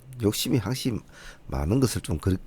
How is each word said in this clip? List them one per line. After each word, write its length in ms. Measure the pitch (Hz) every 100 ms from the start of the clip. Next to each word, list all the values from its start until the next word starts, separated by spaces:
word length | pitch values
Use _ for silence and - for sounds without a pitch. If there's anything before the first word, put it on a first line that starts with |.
| - 123
욕심이 340 | 101 - 127 120
항상 440 | 98 131 131 104 - - - - -
많은 340 | 67 76 127
것을 180 | 131 -
좀 180 | - 80
그르-, 200 | 95 92